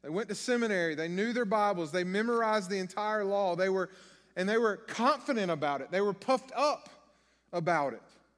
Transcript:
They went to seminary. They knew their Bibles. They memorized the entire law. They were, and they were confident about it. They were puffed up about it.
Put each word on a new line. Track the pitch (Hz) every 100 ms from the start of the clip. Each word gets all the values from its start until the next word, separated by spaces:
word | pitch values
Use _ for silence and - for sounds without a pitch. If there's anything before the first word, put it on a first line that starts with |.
They | 139
went | 170 226
to | 208
seminary. | - 240 233 190 170 151
They | 165
knew | 180 220
their | 240 220
Bibles. | 214 208 185 160
They | 180
memorized | 180 196 226 233 220 214 180
the | 196
entire | 185 - 214 214
law. | 196 202 190 175
They | 190
were, | 190 180 - - - _ -
and | 185
they | 226
were | 226 190
confident | - - 247 285 277 240 185
about | 160 147 139
it. | 131
They | 180
were | 202
puffed | 196 - 262 - 226
up | 294 262 - - _ _ _ _ _
about | 175 165 165 143
it. | 113 - - _